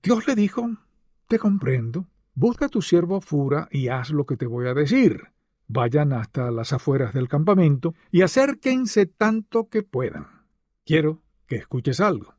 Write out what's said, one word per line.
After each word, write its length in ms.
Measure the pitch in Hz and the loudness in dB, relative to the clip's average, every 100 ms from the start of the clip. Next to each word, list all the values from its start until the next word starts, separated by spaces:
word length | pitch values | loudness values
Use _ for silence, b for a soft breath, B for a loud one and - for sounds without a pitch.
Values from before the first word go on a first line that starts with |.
Dios 240 | - 226 226 | 2 2 2
le 80 | |
dijo, 360 | 240 208 - 233 220 _ _ _ _ _ | 0 0 -2 -6 -8 _ _ _ _ _
"Te 100 | 226 | 0
comprendo, 680 | 214 196 127 127 113 135 190 _ _ | 2 0 0 -2 -2 -8 -10 _ _
busca 320 | - 220 240 - | -2 0 0 -2
a 40 | |
tu 100 | 226 | -2
siervo 400 | 160 175 175 196 | 2 2 2 -4
Fura 480 | - 147 139 143 - | -2 -2 0 -2 -2
y 180 | 143 127 | -4 -2
haz 220 | 131 123 | -4 -4
lo 140 | 151 | -4
que 120 | 139 123 | -2 -4
te 100 | 123 | -4
voy 220 | 120 123 | -4 -4
a 60 | |
decir. 500 | 127 147 262 226 - - _ _ _ _ | -2 0 4 4 2 -10 _ _ _ _
Vayan 460 | 113 120 139 147 | -2 0 2 0
hasta 380 | 127 107 - 123 | -2 -4 -6 -4
las 220 | 117 113 | -4 -4
afueras 420 | 131 - 135 123 | -4 -2 0 0
del 140 | 135 127 | -2 -2
campamento 680 | 147 160 190 165 139 170 B B | 0 2 4 4 2 -2 B B
y 120 | 175 | 2
acérquense 840 | 190 - 277 277 262 254 240 - 190 | 4 4 2 0 -2 0 0 0 0
tanto 600 | _ 220 220 214 226 226 | _ 0 0 -2 -4 -2
que 140 | 220 | -4
puedan. 440 | 208 127 127 - 71 _ _ _ _ _ | -4 -4 -4 -6 -16 _ _ _ _ _
Quiero 380 | - 160 151 160 _ _ _ | 0 2 2 -4 _ _ _
que 100 | 117 | -10
escuches 440 | - 127 123 131 | -6 -4 -4 0
algo". 340 | 202 139 - | 0 0 -6